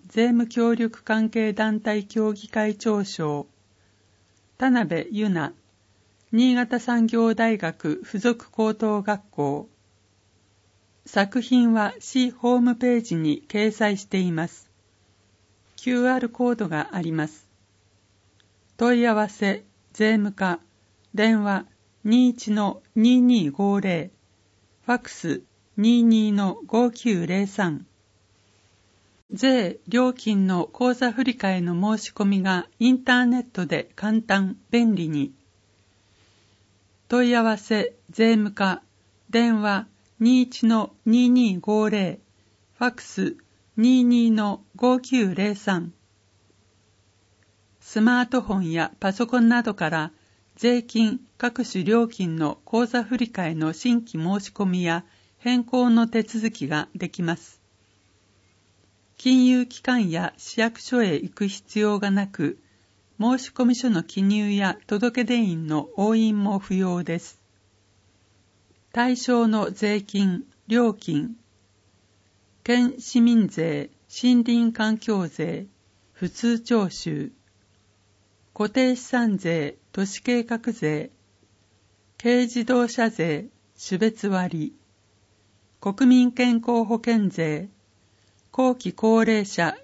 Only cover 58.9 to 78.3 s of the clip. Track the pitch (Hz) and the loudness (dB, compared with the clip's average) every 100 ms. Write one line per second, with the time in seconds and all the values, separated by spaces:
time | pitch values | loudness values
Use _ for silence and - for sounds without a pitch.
58.9 | _ _ - 254 254 254 254 247 - - | _ _ -4 2 4 6 4 0 -6 -2
59.9 | 247 185 165 180 - - - 226 226 - | 0 0 -2 -6 -8 -8 -2 -2 -4 -2
60.9 | 247 202 143 185 - 202 - - 214 208 | 0 2 0 -4 -4 -6 -6 -8 -2 0
61.9 | 202 202 196 196 190 147 - _ _ _ | 0 0 -2 -2 -4 -6 -6 _ _ _
62.9 | _ _ - 226 254 - - 247 240 254 | _ _ -2 0 0 -4 -2 0 2 0
63.9 | 175 165 196 196 214 208 202 190 - - | -2 -2 -2 0 0 0 0 -2 -4 -6
64.9 | 208 240 240 226 240 202 160 156 151 151 | -2 -2 -2 0 0 0 -2 -2 -4 -4
65.9 | 403 208 226 220 208 202 196 - 185 185 | -2 0 2 2 0 -2 -2 -2 -2 -2
66.9 | 175 165 170 - - _ _ _ _ _ | -2 -4 -8 -10 -20 _ _ _ _ _
67.9 | _ _ _ _ _ _ _ _ _ _ | _ _ _ _ _ _ _ _ _ _
68.9 | 233 247 247 247 240 226 214 196 190 208 | -2 0 0 0 2 2 0 -2 -2 -2
69.9 | 208 202 196 196 175 - _ - 233 233 | -2 -2 0 0 0 -8 _ -2 0 0
70.9 | 202 - 151 233 226 _ _ _ _ _ | -2 -4 -4 -4 -10 _ _ _ _ _
71.9 | _ _ _ _ _ _ _ - 247 247 | _ _ _ _ _ _ _ 0 2 2
72.9 | 254 - 247 233 233 185 - 160 147 - | -2 -2 2 4 4 2 -2 -4 -4 -8
73.9 | _ _ - 247 240 233 233 233 226 220 | _ _ -2 2 4 4 2 2 0 -2
74.9 | 220 - 202 165 - 160 165 202 _ _ | -2 -2 -2 -4 -6 -6 -6 -12 _ _
75.9 | _ _ - 180 - 233 226 233 233 190 | _ _ -10 -10 -4 -2 -2 0 0 -2
76.9 | - 170 147 151 - _ _ _ _ _ | -6 -8 -8 -8 -14 _ _ _ _ _
77.9 | _ _ _ _ | _ _ _ _